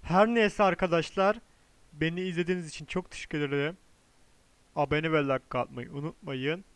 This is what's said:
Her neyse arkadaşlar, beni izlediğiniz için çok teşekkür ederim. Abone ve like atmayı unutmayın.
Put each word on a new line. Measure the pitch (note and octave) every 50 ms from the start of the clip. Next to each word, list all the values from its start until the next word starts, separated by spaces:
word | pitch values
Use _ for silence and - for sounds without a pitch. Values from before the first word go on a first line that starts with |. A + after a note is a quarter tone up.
| - -
Her | D#3+ F#3 G#3 A3+
neyse | A#3 A#3 A3 G#3 - - G#3
arkadaşlar, | F#3+ F3 - - F3+ E3 E3+ D#3 - - - F#3+ G3 G#3+ A#3 - _ _ _ _ _ _ _ _ _ -
beni | D3 D#3 D#3+ E3 F3
izlediğiniz | F#3 F#3 F3 E3 F3 D#3+ F#3 F3+ E3+ D3+
için | - - D#3
çok | - - F#3+ F#3 -
teşekkür | - - - - - D3+
ederim. | D3 C#3 C#3+ C#3+ C#3 D3+ F3 - _ _ - _ _ _ _ _ _ _ _ _ _ _ _ _ _ _ _
Abone | D3+ D3 C#3 D3 D3+ D#3+ D#3+
ve | D#3+ D#3 C#3+
like | C#3 C3+ C3 - _ - B2
atmayı | A#2+ - C3+ B2 A#2+ -
unutmayın. | - C#3 C#3+ D#3+ - _ - E3+ C#3 C3 B2+ C#3+ D#3+ F3+ G3+ _ _